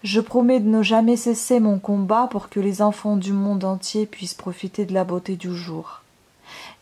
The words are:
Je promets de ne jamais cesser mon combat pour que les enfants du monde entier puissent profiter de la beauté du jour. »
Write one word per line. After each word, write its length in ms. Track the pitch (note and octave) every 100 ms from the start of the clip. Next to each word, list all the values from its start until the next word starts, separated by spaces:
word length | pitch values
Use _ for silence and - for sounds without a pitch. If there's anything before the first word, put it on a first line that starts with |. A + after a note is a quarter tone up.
Je 160 | G#3 G#3
promets 400 | A3+ A#3+ A#3+ B3+
de 80 | G#3
ne 140 | A3
jamais 340 | G#3+ A3+ A3+ A#3+
cesser 440 | A#3+ A3+ - B3
mon 180 | G#3+ G3
combat 500 | G3 G3+ F#3+ A3 B3
pour 200 | G#3+ -
que 100 | -
les 220 | G3 G3
enfants 340 | G#3 G#3 G#3+ G#3
du 180 | F#3+
monde 300 | G3+ G3 G3+
entier 420 | F#3+ F#3+ - G#3+ G#3+
puissent 280 | - F3+
profiter 520 | - - F3+ F#3+ F#3 G3
de 80 |
la 100 | F#3+
beauté 320 | F#3 F3+ F3+ F#3
du 200 | F3+ F3
jour. » 460 | F3 D#3+ E3 - _ _ _ _ - - - -